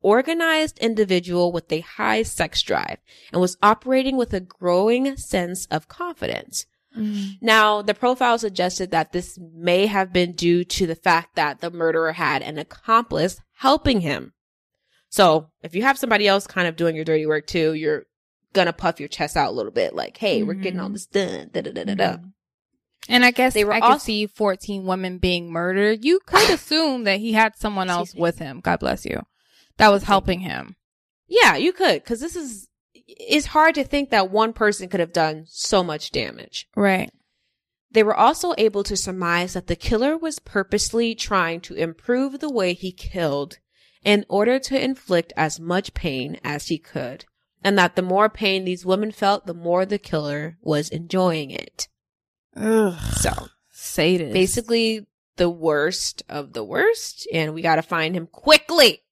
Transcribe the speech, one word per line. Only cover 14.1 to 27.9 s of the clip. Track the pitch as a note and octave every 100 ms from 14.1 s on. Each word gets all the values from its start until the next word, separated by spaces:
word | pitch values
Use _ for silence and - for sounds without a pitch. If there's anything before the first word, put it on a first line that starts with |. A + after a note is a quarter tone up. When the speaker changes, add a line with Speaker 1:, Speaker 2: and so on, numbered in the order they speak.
| A#2+ B1+ _ _ _ _ _ _ _ _
Speaker 1:
So | - F#3 D#3 D#3 _
if | -
you | E3+
have | B3+ C4+
somebody | B3+ G#3+ G#3
else | G3 G3
kind | - F3
of | D#3+
doing | E3+ D#3+
your |
dirty | D#3+ D#3 D#3
work | D#3 D3
too, | F3+ D#3
you're | D#3 D#3 D3 - _ _ _ _
gonna | G3 E3+
puff | E3 F#3 E3
your | D3
chest | - D3+ E3+
out | C#3+
a |
little | A#2+ G#2
bit, | A#2 F#2
like, | - A1 -
"Hey, | G#3+ F#3
we're | G#3+
getting | F#3+ F#3+ F3+
all | F#3+
Speaker 2:
Mm-hmm. |
Speaker 1:
this | G3+ -
done, | G3+ F#3+ F2+ D#2
da, | -
da, | -
da, | -
da, | C3
da." | G3 - E3+
Speaker 2:
Mm-hmm. | F3+ _ _ _ _ _ _ _ -
And | B3
I | B3
guess | A#3+ B3+
Speaker 1:
They | G#3+
were | G#3
Speaker 2:
I | G#3+
could | A3+
Speaker 1:
also | C#4
Speaker 2:
see | - G#3+ G#3
fourteen | - G#3 F#3+ - G3 F#3+
women | F#3 F#3 F3+
being | F#3 F3 E3+
murdered. | E3 F3 F#3 G#3 A3
You | B3 F#4 -
could | G4 A4
Speaker 1:
<coughs> |
Speaker 2:
assume | F4 - D4+ D#4+ B3+
that | G#3+ G3
he | A3+
had | A3 A3 -
someone | G#3+ G3
Speaker 1:
Excuse | F#3